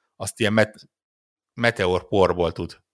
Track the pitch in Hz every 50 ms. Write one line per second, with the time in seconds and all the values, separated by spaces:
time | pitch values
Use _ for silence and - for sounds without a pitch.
0 | _ _ _ - - - - - 113 104 107 110 107 107 - - - _ _ _
1 | _ _ _ _ _ _ _ _ _ _ - 123 117 117 113 - 95 90 92 87
2 | - - 110 98 92 87 85 90 85 82 - - 87 85 - _ _ _